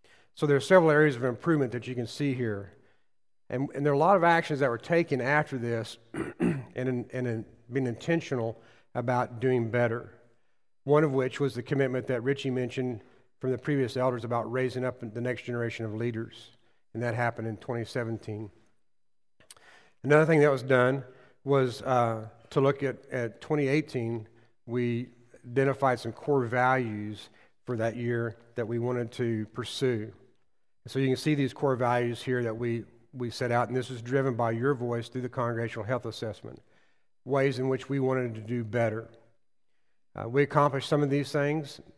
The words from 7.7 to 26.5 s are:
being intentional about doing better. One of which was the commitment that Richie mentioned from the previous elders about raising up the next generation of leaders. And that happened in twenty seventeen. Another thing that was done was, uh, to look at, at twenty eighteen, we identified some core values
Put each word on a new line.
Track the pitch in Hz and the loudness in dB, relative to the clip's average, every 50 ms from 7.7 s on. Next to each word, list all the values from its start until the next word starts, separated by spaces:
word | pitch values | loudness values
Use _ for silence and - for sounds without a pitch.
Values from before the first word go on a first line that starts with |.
being | 120 135 131 | -4 -2 -2
intentional | 123 117 - - 165 170 165 160 - 143 123 113 113 113 - - - - - _ _ - | -2 -4 -4 -2 0 0 0 0 -2 -4 -2 -2 -4 -6 -10 -16 -20 -20 -20 _ _ -6
about | 120 120 123 127 123 123 - 123 113 | -4 -2 0 0 0 0 -2 -4 -2
doing | 127 131 127 123 117 110 | 2 2 2 2 2 2
better. | 107 123 120 117 113 120 - - - - - _ _ _ _ _ _ _ _ _ _ _ _ | 2 2 2 2 0 -4 -8 -12 -18 -20 -20 _ _ _ _ _ _ _ _ _ _ _ _
One | 139 147 151 160 | 4 4 4 4
of | 147 | 4
which | 135 135 127 127 - - | 2 0 0 0 0 -2
was | 143 135 113 | -2 -2 -2
the | 120 | -4
commitment | 120 - 151 135 139 127 123 131 120 - | -4 -2 0 0 2 2 0 -2 -2 -2
that | 131 120 | -2 -2
Richie | 117 135 143 139 - 135 | 0 -2 -2 -2 -2 -2
mentioned | 123 127 127 120 - 135 127 127 120 104 - - - - _ _ _ _ | -2 -2 -2 -2 -4 -4 -4 -4 -6 -8 -12 -18 -20 -20 _ _ _ _
from | - 131 | -4 -4
the | 131 117 | -4 -2
previous | - - 147 139 131 113 123 | -2 -2 0 0 0 0 0
elders | 131 127 131 123 120 113 | 0 0 0 0 -2 -4
about | 117 120 117 110 110 | -2 -2 -2 -2 -2
raising | 117 127 127 127 117 127 123 | -2 -2 -2 -2 -2 -2 -4
up | 127 123 - | -4 -6 -6
the | 123 113 104 120 | -10 -10 -8 -4
next | 120 127 123 117 | -4 -4 -4 -4
generation | - - 120 120 117 117 117 - 113 | -6 -6 -4 -4 -4 -4 -4 -6 -6
of | 110 104 | -6 -4
leaders. | 110 117 120 113 113 113 110 - - - - - _ _ _ _ _ _ _ - | -4 -4 -4 -4 -6 -8 -10 -12 -18 -20 -20 -20 _ _ _ _ _ _ _ -8
And | 113 | -4
that | 120 120 113 | -4 -2 -2
happened | 120 120 117 113 - 110 113 | 0 -2 -2 -2 -4 -6 -8
in | 107 | -8
twenty | 101 - - 120 117 113 | -8 -8 -8 -6 -6 -6
seventeen. | - - 131 120 113 113 104 - - 107 104 110 98 - _ _ _ _ _ _ _ _ _ _ _ _ _ _ _ _ _ _ - - - - - - - - _ _ _ - | -6 -6 -6 -4 -4 -6 -8 -8 -10 -10 -10 -12 -14 -16 _ _ _ _ _ _ _ _ _ _ _ _ _ _ _ _ _ _ -20 -20 -20 -20 -20 -20 -20 -20 _ _ _ 2
Another | 131 160 151 160 | 6 6 6 8
thing | 160 165 151 | 6 6 6
that | 147 147 | 6 6
was | 139 131 | 4 2
done | 120 127 135 127 123 127 135 139 131 - - - - - _ _ - | 2 4 4 6 6 4 2 0 -4 -10 -16 -20 -20 -20 _ _ -2
was, | 135 139 139 131 123 113 - | 2 2 4 4 2 -2 -4
uh, | - 131 127 123 120 113 113 110 107 110 - - - - | -2 0 2 2 2 2 0 -4 -8 -12 -16 -20 -20 -4
to | - 151 | 0 2
look | 135 135 143 139 | 4 4 2 2
at, | 139 131 123 - - - | -2 -4 -4 -8 -10 -8
at | 127 127 120 113 - - | -6 -4 -4 -6 -8 -12
twenty | - - 156 151 143 131 | -6 -2 0 0 2 2
eighteen, | 139 156 127 - - 127 117 113 117 113 107 - _ _ _ _ _ _ _ | 2 0 0 -2 -4 -4 -4 -2 -4 -6 -8 -12 _ _ _ _ _ _ _
we | - 117 123 123 120 117 117 123 120 - - - _ - - - | -6 -4 -2 -2 0 -2 -2 -4 -8 -14 -20 -20 _ -20 -20 -16
identified | 123 120 135 135 139 131 - 139 135 123 117 | -2 0 2 2 2 2 2 2 2 2 0
some | - 120 | -2 -8
core | 110 - - - 143 139 123 | -10 -6 -2 0 2 2 2
values | 113 | 0